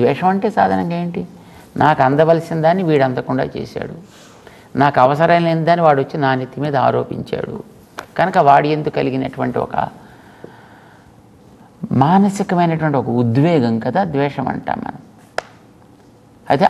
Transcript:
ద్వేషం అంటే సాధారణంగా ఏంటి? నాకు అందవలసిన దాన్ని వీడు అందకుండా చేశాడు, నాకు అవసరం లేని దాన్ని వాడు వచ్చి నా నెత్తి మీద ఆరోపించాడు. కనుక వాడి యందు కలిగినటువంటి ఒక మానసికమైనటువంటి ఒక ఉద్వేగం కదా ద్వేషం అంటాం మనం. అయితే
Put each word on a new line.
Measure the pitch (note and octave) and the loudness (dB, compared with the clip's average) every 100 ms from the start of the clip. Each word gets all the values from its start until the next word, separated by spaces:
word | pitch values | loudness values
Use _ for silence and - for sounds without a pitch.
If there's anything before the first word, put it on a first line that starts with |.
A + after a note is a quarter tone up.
ద్వేషం | B2 C#3 F3+ | 0 2 0
అంటే | G3 G3+ G3 | 0 -2 0
సాధారణంగా | F#3+ F#3+ F3 E3+ | 0 0 -2 -4
ఏంటి? | F3 E3+ F3+ - - - - - | -6 -8 -10 -14 -20 -20 -16 -2
నాకు | C#3+ D3+ C3 | 0 2 2
అందవలసిన | C#3+ D#3+ E3 D#3+ E3 D#3+ | 4 4 2 0 -2 0
దాన్ని | F#3 F3 | 2 2
వీడు | D3 C3 | 2 2
అందకుండా | B2+ B2+ C3 C#3+ C3 | -2 -4 -4 -4 -6
చేశాడు, | C3+ - - E3+ - - - - - - - B2+ | -10 -10 -12 -12 -20 -20 -20 -20 -20 -20 -10 0
నాకు | C#3+ C#3 B2+ | 2 4 2
అవసరం | C#3+ E3 E3+ E3+ | 4 2 4 2
లేని | E3 D#3+ | 0 2
దాన్ని | F3 D#3+ | 4 4
వాడు | C#3 | 2
వచ్చి | C3+ E3 C3+ | 0 -2 0
నా | C3 | 0
నెత్తి | B2+ - D3 | -4 -6 -4
మీద | C#3 B2 | 0 0
ఆరోపించాడు. | B2 B2 - - - - - - - - - - - | 0 -4 -8 -8 -8 -8 -10 -14 -20 -20 -20 -10 -2
కనుక | E3+ F#3+ C#3+ | 0 4 6
వాడి | C#3+ D3 | 4 4
యందు | D3+ D3+ C#3+ | -2 -2 -2
కలిగినటువంటి | C#3 C3 C3 C3 B2+ - | -2 -2 -6 -6 -6 -4
ఒక | - - - - - - - - - - - - - - - - _ - - - - - - B2 | -4 -4 -6 -10 -20 -20 -20 -20 -20 -20 -20 -20 -20 -20 -20 -20 _ -20 -20 -20 -20 -16 -4 0
మానసికమైనటువంటి | C#3 F#3+ G3+ G3 - F3+ E3+ D#3+ D#3 C#3 | 4 4 2 0 -2 0 0 0 -2 -2
ఒక | A#2 A#2+ | -2 0
ఉద్వేగం | A#2 A#2 D#3+ D#3+ A#2 A2+ A#2+ | 0 2 2 2 2 -2 -2
కదా | E3+ F#3+ | -2 -2
ద్వేషం | C#3 C#3+ C#3+ C3 | -2 -2 -4 -6
అంటాం | - - - - | -6 -6 -6 -8
మనం. | - - - - - - - - - - - - - _ _ - | -14 -20 -20 -14 -14 -14 -20 -20 -20 -20 -20 -20 -20 _ _ -2
అయితే | C#3 G3 | 2 2